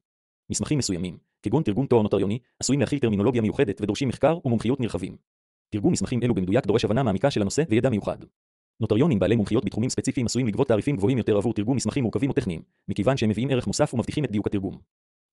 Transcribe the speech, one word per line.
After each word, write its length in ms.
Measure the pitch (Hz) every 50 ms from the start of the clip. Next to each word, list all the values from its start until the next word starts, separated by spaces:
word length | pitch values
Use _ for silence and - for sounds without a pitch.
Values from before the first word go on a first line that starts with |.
| _ _ _ _ _ _ _ _ _ -
מסמכים 280 | - - 104 - 151 143
מסוימים, 400 | - - 95 82 90 90 - - - _ _ _ -
כגון 200 | 104 107 147 160
תרגום 240 | - 98 175 147 135
תואר 140 | 123 117
נוטריוני, 380 | 107 101 - 98 104 101 104 127 - _ _ _
עשויים 200 | - - 143 143
להכיל 200 | 113 98 147 139
טרמינולוגיה 420 | - 113 104 95 101 120 113 113
מיוחדת 400 | 107 104 - - 110 98 92 -
ודורשים 260 | 104 98 101 - 143 127
מחקר 300 | 104 - - 143 165 175 -
ומומחיות 340 | 135 117 107 - 110 135 -
נרחבים. 380 | 120 98 - 92 92 90 - - _ _ _ _ _ _ _ _ _ _
תרגום 240 | - 104 98 175 175
מסמכים 300 | 185 190 - 135 120 117
אלו 120 | 123 113
במדויק 300 | 98 92 87 98 123 -
דורש 200 | 101 101 117 104
הבנה 180 | 98 104 131 139
מעמיקה 280 | 113 95 98 - 143
של 100 | - 113
הנושא 220 | 101 95 - - 160 -
וידע 200 | 113 117 123 135
מיוחד. 280 | 117 98 - 92 85 - - - _ _ _ _ _ _ _ _ _ _
נוטריונים 400 | 113 101 - 107 143 175 131 95
בעלי 160 | 92 92 113
מומחיות 300 | 113 101 92 104 120 -
בתחומים 240 | 196 - 110 113 127
ספציפיים 360 | - - - 139 127 139 120
עשויים 220 | 110 - - - 113
לגבות 200 | 98 - - -
תעריפים 280 | 113 104 104 - -
גבוהים 220 | 98 98 101 - -
יותר 200 | - - 107 101
עבור 160 | 95 120 110
תרגום 240 | - 101 107 - 110
מסמכים 260 | - 107 - 147 123
מורכבים 260 | 101 - 104 131 139
או 40 | 123
טכניים, 280 | - 123 95 85 - - _ _ _ _ -
מכיוון 300 | - - 101 - 156 131
שהם 120 | 117 107
מביאים 200 | 104 107 123 143
ערך 180 | 135 117 - 98
מוסף 260 | 95 - 147 - -
ומבטיחים 320 | 113 95 - - 151 147
את 60 | 120
דיוק 160 | - - - 104
התרגום. 320 | - 101 95 95 - - - _ _ _ _ _ _ _ _ _